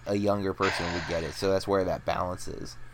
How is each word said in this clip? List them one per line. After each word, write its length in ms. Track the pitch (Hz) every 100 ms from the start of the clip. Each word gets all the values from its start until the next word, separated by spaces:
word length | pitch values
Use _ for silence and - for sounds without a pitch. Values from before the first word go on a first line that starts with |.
| -
a 100 | 104
younger 380 | 101 101 95
person 360 | 92 95 - 87
would 120 | 87 80
get 140 | 82
it, 100 | 78
so 160 | - 98
that's 180 | 95 98
where 160 | 98
that 220 | 90 76 -
balance 420 | - 90 92 -
is. 300 | - - - -